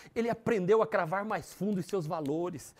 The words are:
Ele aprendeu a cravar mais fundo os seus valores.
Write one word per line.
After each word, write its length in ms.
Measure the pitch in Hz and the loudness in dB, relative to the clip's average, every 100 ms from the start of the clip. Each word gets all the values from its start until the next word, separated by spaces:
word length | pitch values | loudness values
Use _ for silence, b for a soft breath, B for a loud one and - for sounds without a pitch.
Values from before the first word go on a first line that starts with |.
| B | B
Ele 160 | - 233 | -2 -2
aprendeu 500 | 226 - 233 180 220 | 0 0 0 4 4
a 60 | 214 | 4
cravar 380 | 208 170 190 | 2 0 -2
mais 280 | 214 196 - | -2 -4 -6
fundo 280 | - 196 202 | -4 -2 0
os 60 | - | -2
seus 200 | 202 151 | -4 -2
valores. 680 | 170 143 156 175 156 - - | -4 -2 -2 -2 -6 -14 -20